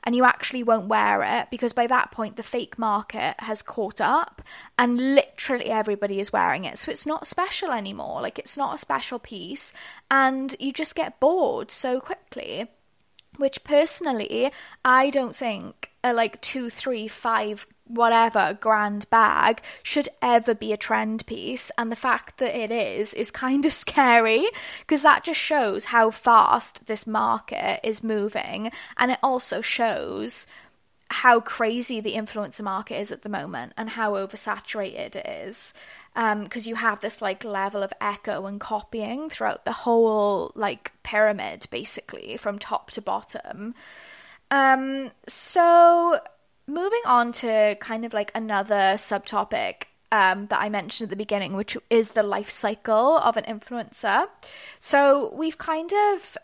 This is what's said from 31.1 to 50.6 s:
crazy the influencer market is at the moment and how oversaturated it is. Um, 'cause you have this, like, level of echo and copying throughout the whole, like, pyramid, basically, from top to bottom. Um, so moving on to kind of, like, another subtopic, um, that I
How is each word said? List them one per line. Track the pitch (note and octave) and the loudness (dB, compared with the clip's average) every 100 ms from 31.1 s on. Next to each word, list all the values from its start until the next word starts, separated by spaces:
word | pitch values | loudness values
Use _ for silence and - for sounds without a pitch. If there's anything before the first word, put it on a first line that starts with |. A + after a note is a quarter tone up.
| - B3+ A#3 | 2 6 6
crazy | A#3 - A3+ A#3+ A#3+ A3+ | 2 -2 -2 -2 -6 -6
the | G#3+ | -4
influencer | A3 G#3+ G#3+ G#3 - | -6 -6 -8 -8 -8
market | G3+ F#3+ G#3+ - | -6 -8 -8 -8
is | G3+ | -8
at | - | -10
the | G#3 | -8
moment | G3 E3 C3+ B2 - | -8 -8 -10 -10 -10
and | A3 | -10
how | A#3 G#3+ | -4 -2
oversaturated | G3 G3 - G#3+ G3+ - G#3+ F#3+ - - - | -2 -6 -10 -8 -8 -8 -8 -8 -8 -10 -10
it | - D#2+ B2+ | -10 -12 -12
is. | A#3 - - - - - - | -14 -16 -16 -20 -20 -12 -2
Um, | A3 G#3+ G3+ | -2 -2 -4
'cause | A#3+ A3+ | -10 -8
you | A3+ | -2
have | A3+ G#3 | -2 -2
this, | G#3+ - | -6 -6
like, | G3+ G3 | -6 -6
level | A3+ G3 G3 G3+ | -6 -4 -4 -4
of | G3 - | -6 -4
echo | G#3 G#3 A3 F3 G3 | -6 -6 -6 -6 -8
and | G3+ | -10
copying | - G#3+ - A3+ G#3+ C4 D#4 | -6 -6 -6 -8 -6 -6 -8
throughout | - A3 - - | -4 -4 -2 -6
the | |
whole, | A#3 B3 A#3 A3+ G#3+ G#3 G3 - - | -4 2 4 6 4 2 0 -4 -4
like, | G3+ A2+ - - | -4 -4 -12 -16
pyramid, | - G#3 G#3+ G#3 G2 E2+ - | -4 2 2 2 -6 -10 -10
basically, | A#3 G#3+ - - - - - | -10 -8 -10 -12 -16 -12 -8
from | G#3 G3+ | -6 -6
top | - G#3 - | -6 -6 -6
to | - | -10
bottom. | - A3 - - - F#3+ A3 - - - - - - - _ | -6 -6 -8 -14 -14 -12 -12 -14 -20 -20 -20 -20 -20 -20 _
Um, | C4+ C4+ C4 C4+ C4+ C4 - - | 2 4 4 0 -6 -8 -14 -14
so | - - F4+ E4+ E4+ E4+ E4+ E4+ D#4+ - _ _ _ - | -12 -2 4 8 10 10 8 4 0 -2 _ _ _ -10
moving | D#4 G4 A#4 A#4 | -6 -2 -2 4
on | B3 A#3+ | 4 2
to | A#3 A#3+ A3 G#3+ G3+ | -2 -2 2 2 0
kind | - A3+ A#3 | -6 -8 -4
of, | |
like, | G#3+ G#3 A3+ | -4 -4 -6
another | A3 G3+ G3+ G3+ F#3+ G#3 | -2 -2 0 2 4 2
subtopic, | - G3+ - G#3+ G#3 G3+ F#2+ - - _ _ | -2 -4 -2 -4 -2 -2 -4 -6 -16 _ _
um, | G#3+ F#3+ G3 G3+ | 4 4 2 -2
that | |
I | G3+ | -2